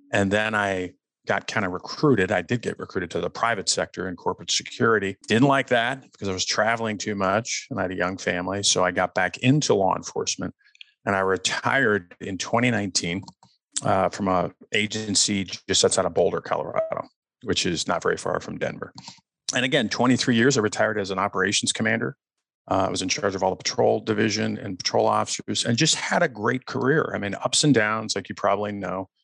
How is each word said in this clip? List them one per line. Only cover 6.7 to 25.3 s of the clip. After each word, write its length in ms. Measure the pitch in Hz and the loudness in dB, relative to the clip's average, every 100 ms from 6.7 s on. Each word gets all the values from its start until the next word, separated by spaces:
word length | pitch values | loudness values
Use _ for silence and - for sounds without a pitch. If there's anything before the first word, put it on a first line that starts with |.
| 117 110 104 | 2 -2 -4
too 180 | 107 101 | -4 0
much 520 | 95 101 117 - - | 2 2 0 -6 -6
and 80 | 110 | -4
I 40 | |
had 100 | 92 | -2
a 40 | 92 | -2
young 220 | 90 95 | -2 -2
family. 460 | - 90 90 101 | -2 -2 -2 -2
So 220 | 101 95 90 | 0 2 2
I 60 | |
got 220 | 92 90 | 2 0
back 260 | - 90 - | 0 -2 2
into 340 | 127 147 - | 4 4 4
law 200 | 107 92 | 2 2
enforcement, 640 | 87 - - - - - - _ - - _ - | 0 -4 -6 -4 -4 -6 -10 _ -20 -20 _ -2
and 120 | 98 | 0
I 20 | |
retired 960 | 95 92 - - 123 127 123 104 87 - | 2 0 0 -2 0 2 4 2 -2 -12
in 160 | 85 92 | -8 -8
twenty 340 | - 117 123 | -2 2 2
nineteen, 520 | 110 101 - 85 92 - - _ _ _ - | 0 -2 -2 -2 -4 -8 -16 _ _ _ -4
uh, 240 | - 98 92 | 0 2 2
from 220 | - 98 | 0 0
a 240 | 92 85 - - | 0 0 -6 -4
agency 720 | 107 104 110 107 92 - 101 | -2 -2 -2 -2 0 0 0
just 400 | 90 - - 95 | -4 -6 -2 2
outside 220 | 95 - 90 | 4 2 0
of 80 | |
Boulder, 260 | 90 90 85 | 2 2 0
Colorado, 720 | - - - - 640 - - _ _ _ | -2 -4 -2 -4 -2 -4 -6 _ _ _
which 220 | - 92 92 | -4 -2 -2
is 240 | 82 - | -2 -2
not 120 | 85 | -2
very 140 | 90 90 | 0 -2
far 240 | - 85 | -2 -4
from 180 | - 85 | -6 -6
Denver. 360 | 69 - - - - - _ _ - 127 | -6 -6 -12 -14 -20 -20 _ _ -6 -2
And 100 | 131 | 0
again, 240 | 143 107 | 0 0
twenty-three 460 | - 123 123 - 117 | 2 2 2 4 4
years, 240 | 123 127 | 4 4
I 20 | |
retired 380 | 104 - 110 107 | 2 2 0 0
as 100 | 95 | -2
an 80 | 95 | -2
operations 560 | 101 98 95 - 110 | -2 0 0 0 0
commander. 420 | - 113 113 120 - _ _ _ _ - | 0 0 0 -2 -6 _ _ _ _ -2
Uh, 160 | 95 95 | 0 0
I 20 | |
was 100 | 92 | -2
in 80 | 92 | -4
charge 240 | - 101 | -2 -2
of 80 | 95 | 0
all 80 | 95 | 0
the 60 | 95 | 0
patrol 440 | - - 113 113 | -2 2 2 2
division 600 | 107 104 110 107 110 104 | 0 0 0 0 -2 -4
and 180 | 101 92 | -8 -8
patrol 300 | - 113 110 | -2 2 2
officers 580 | 107 107 | 2 0